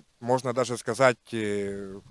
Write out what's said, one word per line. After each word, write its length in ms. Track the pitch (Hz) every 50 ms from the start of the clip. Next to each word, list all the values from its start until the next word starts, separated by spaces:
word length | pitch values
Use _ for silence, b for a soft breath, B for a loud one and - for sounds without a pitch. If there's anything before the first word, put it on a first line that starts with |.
| - _ _ _
можна 320 | 120 117 127 131 123 127
даже 240 | 117 131 123 113 123
сказати, 1120 | 113 - 131 110 107 135 127 120 - _ - 117 113 107 104 101 101 101 101 101 101 101 98 95 101 - -